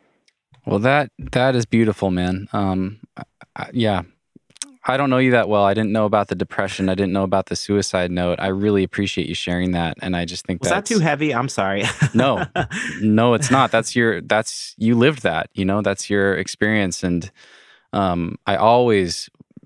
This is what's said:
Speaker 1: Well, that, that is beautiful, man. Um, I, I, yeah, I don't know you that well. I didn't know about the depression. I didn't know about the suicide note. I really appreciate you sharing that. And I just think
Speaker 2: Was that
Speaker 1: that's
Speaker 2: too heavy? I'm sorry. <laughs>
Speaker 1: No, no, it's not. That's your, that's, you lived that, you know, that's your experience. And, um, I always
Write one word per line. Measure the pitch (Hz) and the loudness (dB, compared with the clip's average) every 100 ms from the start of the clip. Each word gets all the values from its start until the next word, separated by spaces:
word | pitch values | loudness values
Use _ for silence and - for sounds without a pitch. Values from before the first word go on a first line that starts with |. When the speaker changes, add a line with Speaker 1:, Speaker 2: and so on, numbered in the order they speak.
| _ _ _ _ _ _ | _ _ _ _ _ _
Speaker 1:
Well, | - 101 | -4 0
that, | 117 143 147 - - | 2 2 0 -8 -4
that | - 131 | 0 2
is | 127 113 | 2 2
beautiful, | 113 110 101 98 | 2 2 0 -2
man. | 90 90 92 101 | 0 -2 -4 -4
Um, | 107 98 92 95 110 - - | -4 -2 -2 -4 -8 -20 -20
I, | - _ - - | -20 _ -20 -12
I, | - | -8
yeah, | 123 110 95 85 _ _ - _ - - _ - | -2 0 0 -4 _ _ -20 _ -18 -18 _ -2
I | 135 | 0
don't | 139 | 2
know | 127 | 2
you | 131 | 4
that | 123 98 | 4 4
well. | 104 | 4
I | 101 | 4
didn't | 101 110 | 2 0
know | 110 104 | 0 2
about | 107 98 | 2 0
the | |
depression. | 92 90 - 98 - 95 | -4 -4 -4 -4 -2 -2
I | |
didn't | 95 98 | 0 0
know | 98 | 0
about | 95 95 - | 0 0 -2
the | - | -6
suicide | - 101 95 95 90 | -2 -2 0 -2 0
note. | 90 87 87 | 0 0 0
I | 95 | -2
really | 95 104 101 | 0 2 2
appreciate | 90 - 98 - 78 | 0 -2 -4 -4 -4
you | |
sharing | 87 - 87 92 | -6 -4 -2 -2
that. | 87 82 - | -2 -2 -4
And | 92 87 | -6 -4
I | |
just | 85 90 - | -6 -8 -8
think | 87 | -4
Speaker 2:
Was | - | -2
that | 190 | -2
Speaker 1:
that's | 202 | 0
Speaker 2:
too | 220 | 0
heavy? | 160 143 151 | 0 0 -2
I'm | 120 131 | -2 -2
sorry. | - 98 98 117 - | -2 -2 -2 -4 -2
<laughs> | 143 | 0
Speaker 1:
No, | 117 131 117 170 180 127 196 247 - | 2 2 0 -2 -4 -4 -6 -8 -2
no, | 107 107 120 | 2 4 4
it's | 113 135 | 2 2
not. | 135 123 | 2 4
That's | 113 113 | 2 0
your, | 123 113 87 | 0 0 0
that's, | - 107 - - - - | 0 0 -2 -8 -14 -2
you | 113 117 | 2 4
lived | 131 143 | 4 2
that, | 95 80 - | -2 -2 -4
you | - | -4
know, | 95 101 | -2 0
that's | 101 98 - | -2 -4 -2
your | 101 98 92 | 0 2 0
experience. | 95 - 107 107 95 - | -4 -2 0 2 0 -2
And, | 90 87 92 _ - - _ _ - | -2 -2 -4 _ -20 -20 _ _ -8
um, | 104 95 87 85 - - | -2 0 -2 -4 -6 -2
I | 95 | 2
always | 110 120 123 104 87 - - _ - - | 4 4 4 2 0 -4 -12 _ -20 -20